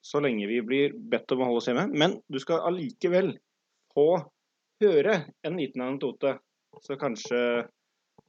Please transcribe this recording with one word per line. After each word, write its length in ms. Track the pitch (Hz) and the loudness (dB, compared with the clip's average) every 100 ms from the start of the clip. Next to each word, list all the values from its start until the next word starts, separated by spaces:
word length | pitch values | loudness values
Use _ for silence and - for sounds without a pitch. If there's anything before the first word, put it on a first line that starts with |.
så 200 | - 147 | -4 -2
lenge 240 | 143 110 101 | 0 0 -2
vi 140 | 120 | -2
blir 320 | 110 135 143 - | 0 0 0 -2
bedt 360 | - 117 - | -4 -4 -2
om 100 | 127 | 0
å 60 | 127 | 0
holde 120 | 117 | 0
oss 60 | 120 | 0
hjemme. 160 | 123 202 | 0 0
Men 260 | 156 165 214 _ | 2 2 0 _
du 80 | 135 | -8
skal 200 | - 165 - | -2 -2 0
allikevel 640 | 185 139 - 175 180 190 - _ _ _ _ _ - | -4 -6 -4 0 2 0 -4 _ _ _ _ _ 2
få 140 | 151 180 147 _ _ _ _ _ | 4 4 -2 _ _ _ _ _
høre 320 | 208 156 165 196 139 _ 156 | 4 6 4 0 -2 _ -8
en 100 | 175 | -4
liten 260 | 135 127 | -6 -4
anekdote, 540 | 127 139 139 - 139 123 _ _ _ - | -6 -4 -4 -2 -2 -2 _ _ _ -20
så 160 | - 139 | -10 -6
kanskje 400 | 143 110 - 123 120 120 113 _ _ _ _ _ | -4 -6 -4 0 0 0 -4 _ _ _ _ _